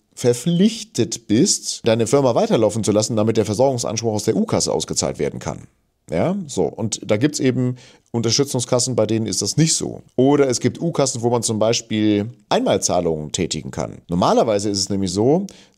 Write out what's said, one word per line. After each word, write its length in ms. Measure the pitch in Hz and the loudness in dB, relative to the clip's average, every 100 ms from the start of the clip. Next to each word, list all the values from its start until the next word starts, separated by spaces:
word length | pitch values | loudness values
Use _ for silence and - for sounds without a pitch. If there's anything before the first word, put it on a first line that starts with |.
| _ | _
verpflichtet 1120 | - 123 120 - 170 208 220 - - 107 - - | -2 0 0 0 2 2 0 -6 -4 -2 -4 0
bist, 560 | 107 196 - - - | 2 4 0 -4 -4
deine 220 | - 113 110 | 0 0 2
Firma 280 | 143 135 | 2 4
weiterlaufen 480 | 117 220 170 107 110 | 2 2 2 2 2
zu 100 | 104 | 0
lassen, 240 | 104 110 113 | 2 2 0
damit 200 | 107 110 | 0 2
der 80 | |
Versorgungsanspruch 720 | 104 104 135 123 - 113 113 | 0 2 0 0 -4 -4 -4
aus 100 | 107 | -2
der 120 | 107 110 | 0 0
U-Kasse 360 | 214 101 - | 0 0 0
ausgezahlt 460 | 76 - 85 73 69 | -2 -4 -4 -4 -2
werden 220 | 71 60 | -4 -4
kann. 180 | - - - _ _ _ - | -8 -10 -12 _ _ _ -6
Ja, 240 | 80 123 202 156 | -2 -2 -2 -4
so. 180 | 107 | -2
Und 360 | 78 - 107 - | -2 -2 -6 -6
da 120 | - 107 | -2 0
gibt's 240 | 147 147 | 0 0
eben 360 | 135 123 123 123 - - _ | 0 0 -2 -4 -12 -20 _
Unterstützungskassen, 840 | 117 113 110 139 131 120 127 127 | -4 0 0 0 -2 0 0 0
bei 120 | 117 107 | 0 2
denen 180 | 110 | 0
ist 160 | 110 95 | -2 -2
das 160 | 101 - | -2 2
nicht 180 | 160 | 2
so. 280 | - 71 57 - | 0 -4 -8 -6
Oder 320 | - 131 143 135 | 2 4 4 4
es 140 | 120 | 2
gibt 180 | 123 - | -2 -2
U-Kassen, 440 | 165 151 135 120 | -2 0 -2 0
wo 80 | 117 | 0
man 120 | 120 | 0
zum 160 | 110 110 | -2 0
Beispiel 720 | 110 117 - 110 107 104 104 123 - | 0 0 -2 0 2 2 0 -8 -2
Einmalzahlungen 840 | 185 247 107 - 90 85 78 76 | 0 2 0 0 0 0 -2 -4
tätigen 380 | - 80 78 65 | -4 -4 -4 -8
kann. 320 | 64 58 50 - | -6 -8 -8 -6
Normalerweise 600 | 85 123 240 147 104 104 | 0 2 4 2 2 0
ist 100 | 101 | -2
es 120 | 95 | -2
nämlich 200 | 101 98 | -2 -2
so, 360 | 90 117 160 202 - - | 0 2 2 -2 -12 -20